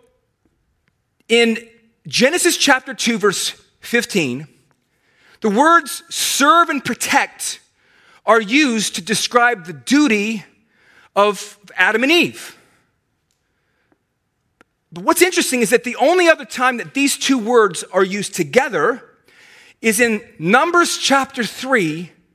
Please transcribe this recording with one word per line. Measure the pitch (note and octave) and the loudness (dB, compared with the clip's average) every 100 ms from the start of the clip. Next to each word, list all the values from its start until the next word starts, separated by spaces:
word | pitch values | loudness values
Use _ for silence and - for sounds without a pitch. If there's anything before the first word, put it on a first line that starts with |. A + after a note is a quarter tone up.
| _ _ _ _ _ _ _ _ _ _ _ _ - | _ _ _ _ _ _ _ _ _ _ _ _ 0
in | G#3+ A#3 A3 - _ _ _ D3 | 2 2 0 -10 _ _ _ -8
Genesis | - B3+ F4 F4 - | 0 0 2 0 0
chapter | C#4+ C4 C4+ A#3 | 0 0 -2 -6
two, | A#3 A3 | -4 0
verse | G3+ E3+ - - _ _ | -2 -2 -8 -10 _ _
fifteen, | - A#3+ A3+ G3 C#3 B2+ D#3 _ _ _ _ _ _ _ _ _ | -4 -2 0 -2 -2 -6 -12 _ _ _ _ _ _ _ _ _
the | A3 | -2
words | G#3 D#4 E4+ C4 - - | 2 4 4 0 -10 -10
serve | - - - C#4+ E4+ E4+ | -6 -4 0 4 4 2
and | C#4+ | -2
protect | - A3+ - C4 G3 - - - _ _ _ _ _ _ - | -6 -6 -2 0 -2 -6 -12 -12 _ _ _ _ _ _ 0
are | A3+ | 2
used | G3 C#4 C#4+ A3+ - - | 2 0 2 0 -4 -8
to | |
describe | E3+ G3+ - B3 A#3+ G#3+ E3 | -6 -4 -2 0 0 -2 -10
the | |
duty | C#3+ - C#4+ C#4+ G#3 G#3+ G#3+ - _ _ _ _ _ _ G3 | -14 0 2 2 0 -2 -8 -12 _ _ _ _ _ _ 0
of | G#3 F#3+ - - - - | 0 -2 -12 -20 -12 -2
Adam | F#3 A3 | 0 2
and | C4+ | 2
Eve. | E4+ D#3 A2 - - _ _ _ _ _ _ _ _ _ _ _ _ _ _ _ _ _ _ _ _ _ _ _ | 2 0 -6 -18 -20 _ _ _ _ _ _ _ _ _ _ _ _ _ _ _ _ _ _ _ _ _ _ _
But | E3+ | -4
what's | A3+ E4 | -2 2
interesting | F4+ F4 - B3 | 2 2 -2 0
is | G3 | 2
that | A#3+ | 0
the | B3 G3+ | 0 0
only | C4+ F4+ E4+ | 2 4 4
other | D4+ B3 | 2 -4
time | - B3+ A#3+ | -2 -2 -2
that | D#3+ | -6
these | C4+ C#4 - | -2 -2 -2
two | - C4 | 0 0
words | G#3 A#3+ G3+ D#3 F3+ | 2 2 2 -2 -4
are | F#3 | -2
used | F#3+ G#3 - - | -2 -2 -8 -6
together | D3 A3 D4 E3+ F3+ B3+ - _ _ _ _ - - _ | -2 0 0 -2 -2 -4 -12 _ _ _ _ -20 -20 _
is | A3+ G3+ | -2 0
in | A#3+ G#3+ - - | 0 0 -6 -6
Numbers | D#3+ B3 E4+ F4 - - | 2 2 4 2 2 -2
chapter | - C4+ C4 B3+ | 0 0 0 -6
three | G#3 - B3+ B3 E3 D#3+ F3 _ _ | -8 -8 -2 0 0 -6 -12 _ _